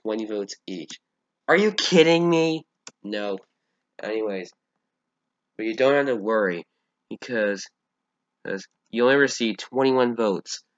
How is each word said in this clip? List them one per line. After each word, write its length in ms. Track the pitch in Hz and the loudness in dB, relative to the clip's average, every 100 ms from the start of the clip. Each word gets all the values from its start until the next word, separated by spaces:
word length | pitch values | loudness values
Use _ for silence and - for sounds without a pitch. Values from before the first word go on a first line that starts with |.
twenty 220 | 110 110 | -8 -6
votes 300 | 107 104 98 - - | -6 -8 -8 -12 -14
each. 340 | 90 76 - _ _ _ _ - | -14 -14 -18 _ _ _ _ 0
Are 80 | 170 | 2
you 160 | 214 | 2
kidding 560 | 208 - 180 160 165 170 | 0 2 6 6 6 4
me? 360 | 165 160 160 - _ - - | 2 2 -2 -8 _ -20 -18
No. 360 | 101 104 104 95 - _ _ _ _ - | -10 -6 -6 -8 -10 _ _ _ _ -14
Anyways, 520 | - 110 107 98 85 _ _ _ _ _ _ _ _ _ _ - | -8 -6 -4 -6 -10 _ _ _ _ _ _ _ _ _ _ -8
but 100 | 110 | -6
you 80 | |
don't 200 | 110 131 | 0 2
have 120 | 143 139 | 2 0
to 80 | |
worry, 500 | 113 104 110 98 85 - _ _ _ - | -2 0 0 0 -2 -10 _ _ _ -16
because, 600 | 113 - 117 104 98 - _ _ _ _ _ _ _ | -14 -6 -2 -2 -4 -8 _ _ _ _ _ _ _
'cause 240 | - 95 - _ _ | -10 -10 -12 _ _
you 140 | 113 | 0
only 120 | 120 139 | 4 4
received 440 | 135 - 117 98 | 4 0 -4 -4
twenty-one 540 | - 127 135 131 123 | -6 0 2 4 2
votes. 480 | 117 110 92 - - _ | 2 0 -2 -6 -14 _